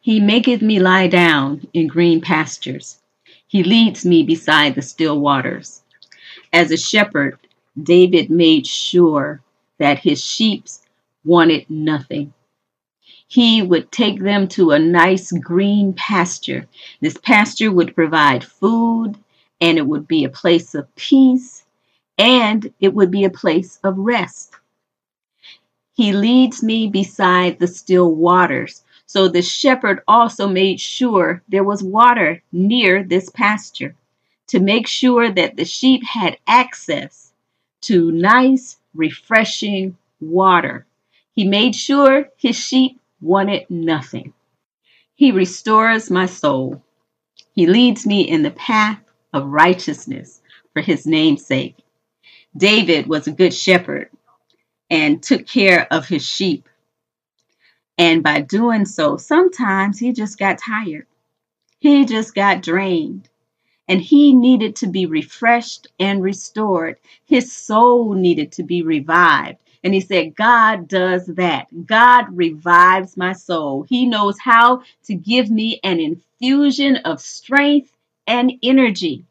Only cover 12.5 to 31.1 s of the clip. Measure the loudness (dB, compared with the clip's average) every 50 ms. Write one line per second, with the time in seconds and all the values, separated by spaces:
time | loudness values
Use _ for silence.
12.5 | _ _ _ _ _ _ _ _ _ _ _ _ -20 _ _ _ 0 2 4 4
13.5 | 2 2 2 2 0 0 0 _ -4 -2 -2 -2 -2 -4 -4 -2 0 0 -2 -2
14.5 | 0 0 2 4 4 4 2 2 4 4 4 2 2 -2 -2 -6 -8 -8 -6 -2
15.5 | -2 -2 0 0 0 0 0 -2 -2 -6 -6 -4 -2 -2 -2 -4 -6 -12 -10 -10
16.5 | -10 -10 -10 _ _ -20 -20 -20 -12 _ -6 -6 -6 -6 _ 0 0 0 0 0
17.5 | -2 -4 -2 0 2 0 0 0 0 -2 -2 0 2 2 2 2 2 0 -4 -12
18.5 | _ _ -2 0 0 0 0 0 -2 -2 -4 -6 -8 -12 _ _ _ _ _ _
19.5 | _ _ 0 2 2 2 0 -2 -4 -6 -4 _ -2 -2 -2 -4 -6 -4 0 2
20.5 | 2 2 0 -4 -10 -12 -12 _ _ -16 -2 2 4 4 6 4 4 0 -4 -6
21.5 | -20 -20 _ _ _ _ _ _ _ _ _ _ _ 0 2 4 4 4 2 0
22.5 | -2 -4 -6 -8 _ _ 0 0 2 2 0 2 2 0 -2 -2 -2 -2 -4 -2
23.5 | -2 -2 -4 -6 -16 _ -6 -6 -4 -4 -4 -2 -2 -4 -4 -8 -12 -20 -20 _
24.5 | _ _ _ _ _ _ _ _ _ _ _ _ _ _ _ _ _ _ _ -20
25.5 | -20 _ _ _ _ _ _ _ _ -2 -2 0 0 0 0 2 4 4 2 2
26.5 | 0 -4 -4 -4 -2 -2 -4 -2 -2 -2 -4 -4 -4 -2 0 2 2 2 0 0
27.5 | -2 -2 -4 -4 -4 -8 -4 0 2 2 4 2 2 2 2 2 4 4 2 0
28.5 | -2 -6 -8 -10 -14 -20 _ _ _ _ _ _ -2 0 0 2 2 0 -2 -2
29.5 | -6 -2 0 0 0 0 -2 -4 -4 -4 _ 2 4 4 4 2 -2 -6 -4 -4
30.5 | 0 0 0 0 -2 -4 -8 -12 -6 -4 -4 0